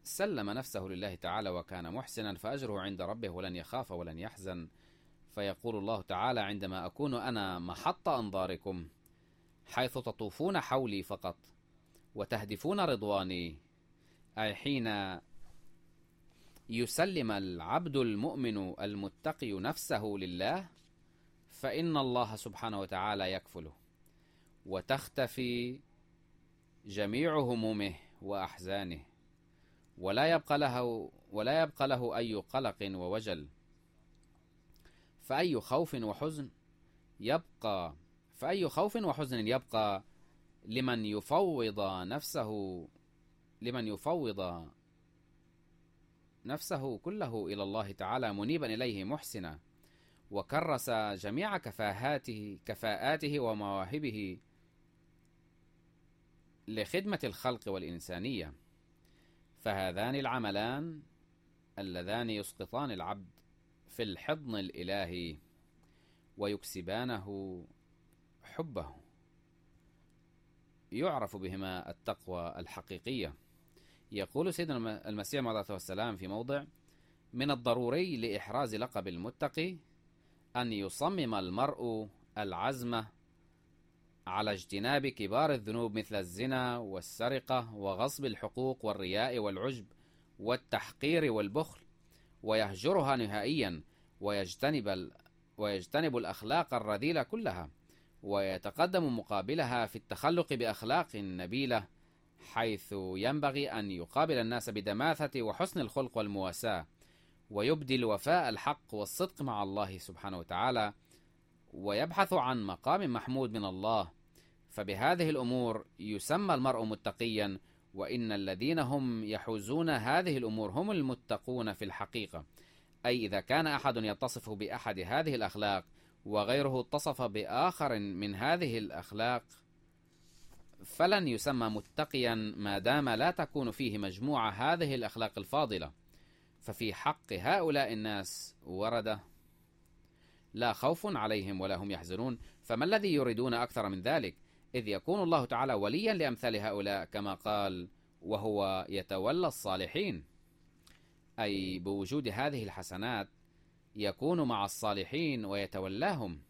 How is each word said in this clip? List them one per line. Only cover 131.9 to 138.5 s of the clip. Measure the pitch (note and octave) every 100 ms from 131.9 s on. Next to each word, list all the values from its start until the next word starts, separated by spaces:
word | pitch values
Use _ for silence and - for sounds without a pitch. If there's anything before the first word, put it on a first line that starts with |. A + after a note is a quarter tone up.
| - D3+ C3 A#2+ A2+
ما | G#2+ - G2+ G2+
دام | G2+ C#3+ C3+
لا | A2 D#3
تكون | F3 D#3 D3 B2
فيه | G#2 C3 G#2+
مجموعة | G2+ F#2 C3 C#3+ A2
هذه | G2 C3+ E3+ D#3 C3
الأخلاق | A2 A2+ A2 -
الفاضلة. | F#2+ C#3+ C#3 G2 D2+ - - - - - _ _
ففي | - - A2+
حق | F#2+ C#3+ D3+ -
هؤلاء | F#2+ G2+ F#3+ E3 C#3+ B2+
الناس | A2 G#2+ G2+ F#2 - -